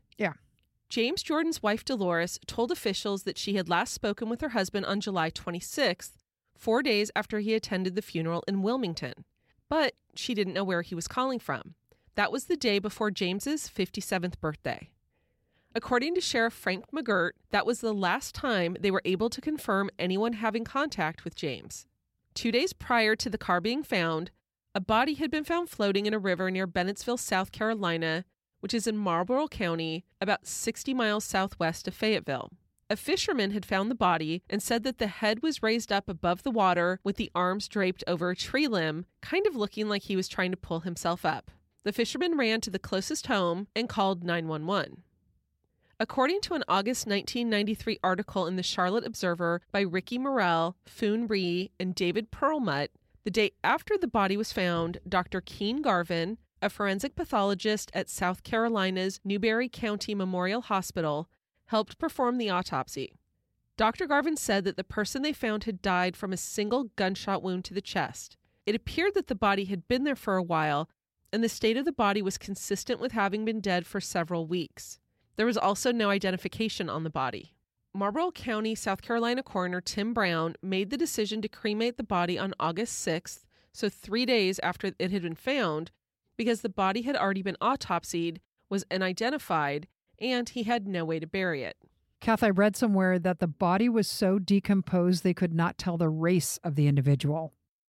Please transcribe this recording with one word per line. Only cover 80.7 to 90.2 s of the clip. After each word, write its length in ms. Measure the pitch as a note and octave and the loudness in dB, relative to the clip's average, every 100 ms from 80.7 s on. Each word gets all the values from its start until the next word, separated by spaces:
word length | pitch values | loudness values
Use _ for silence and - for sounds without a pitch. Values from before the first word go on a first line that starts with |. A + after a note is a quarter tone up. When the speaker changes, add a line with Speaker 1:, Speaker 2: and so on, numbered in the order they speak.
| F#3+ G3+ | 0 0
Speaker 2:
the 60 | C4 | 0
decision 460 | E4 - G3+ G#3+ | 0 0 -2 -2
to 60 | G#3 | -4
cremate 480 | - G#3+ G#3 A#3 A#3 | -4 -2 0 0 -2
the 80 | |
body 340 | A3 F3+ F3 F3+ | -2 0 2 0
on 160 | F#3+ - | -2 -2
August 400 | E3 E3 A#3 - | -2 0 -4 -4
sixth, 440 | F#3 E3 - - _ _ _ | -2 -2 -4 -16 _ _ _
so 160 | - G#3 | -4 -4
three 380 | - G#3 A3+ B3+ | -4 -4 0 2
days 340 | A#3 F#3 F#3 | 4 4 2
after 320 | E3+ - G3 - | -2 -2 -4 -2
it 140 | F3+ | -2
had 120 | G3 | 0
been 120 | E3+ | -2
found, 560 | E3 B3+ C#4 F#3 D#3 E3+ _ _ _ _ - | -4 -2 0 0 0 -4 _ _ _ _ -2
because 240 | A#3 A3+ | 0 0
the 80 | G#3+ | -2
body 340 | F#3+ F#3+ A3 | 0 2 2
had 140 | A#3+ C#4 | 0 2
already 260 | G3 F#3+ | 2 0
been 140 | F#3+ - | -2 0
autopsied, 800 | A3+ C#4 - F3 - E3+ E3+ E3 - _ _ | 0 0 0 -2 -2 -2 -2 -4 -14 _ _
was 160 | G3 - | -4 -2
unidentified, 960 | F#3+ F#3 F3+ A#3 D4 - D#3+ C#3+ C#3+ F3 _ _ _ | -2 -2 0 -2 -2 0 0 2 -2 -6 _ _ _